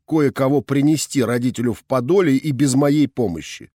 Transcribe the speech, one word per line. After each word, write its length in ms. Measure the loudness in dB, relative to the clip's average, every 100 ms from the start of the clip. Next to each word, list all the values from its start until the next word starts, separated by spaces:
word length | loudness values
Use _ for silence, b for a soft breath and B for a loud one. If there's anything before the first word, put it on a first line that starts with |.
| -4
кое-кого 560 | 0 0 0 0 0
принести 600 | 0 0 2 0 -2 -2
родителю 500 | 0 0 -2 -2 -4
в 120 | -4
подоле 520 | -4 -2 0 2 2 0
и 140 | 0
без 240 | 0 0
моей 340 | 2 2 2 0
помощи. 640 | 0 -4 -4 -10 -16 -20